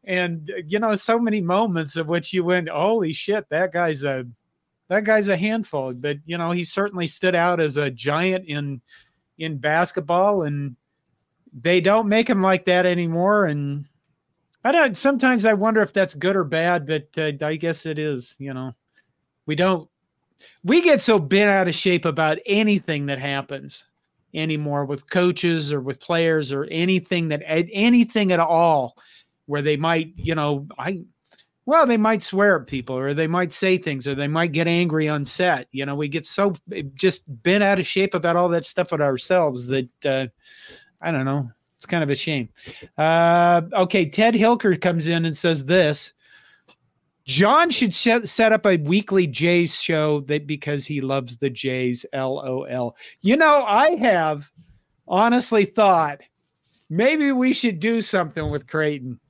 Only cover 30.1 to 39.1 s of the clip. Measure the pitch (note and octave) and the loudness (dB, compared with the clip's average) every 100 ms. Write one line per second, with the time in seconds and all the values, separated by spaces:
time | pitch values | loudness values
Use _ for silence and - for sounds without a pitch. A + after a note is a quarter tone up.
30.1 | - D#3+ D#3+ D3 C#3+ D3+ - D3 F#3+ F3 | -8 -4 -2 -2 -2 -6 -10 -8 -8 -12
31.1 | _ _ - _ _ - D#4+ C#4 A#3 A3 | _ _ -20 _ _ 0 4 4 4 2
32.1 | A3 - F#3+ G3+ E3+ A#2 C3+ B2 B2+ C3+ | 0 -2 2 4 2 -2 -10 -6 -4 -2
33.1 | D3 D#3+ F3 F3+ - F#3+ F#3 E3 C#3 C3 | -2 0 0 -2 -2 0 0 -2 -6 -6
34.1 | C#3 C#3+ D#3 E3+ D3 E3+ E3+ F3 D#3 D3+ | -4 -2 0 0 0 0 0 0 0 -2
35.1 | D3+ C3+ - F3+ C#3 B2+ C3+ C#3 C#3+ D3+ | -2 -4 0 0 0 -4 -8 -6 -4 -4
36.1 | D#3 D#3 - G3+ E3 - - C#3 C3+ F#3 | -6 -6 0 0 -2 -10 -10 -10 -2 0
37.1 | - - A#2+ F3 G3+ G3+ G3 E3+ G3 G3 | 0 -10 -4 0 2 2 2 0 -2 0
38.1 | F3 E3+ F3 F3+ E3+ E3+ - F3+ D#3 D3 | 0 0 2 2 0 -2 -4 -2 0 0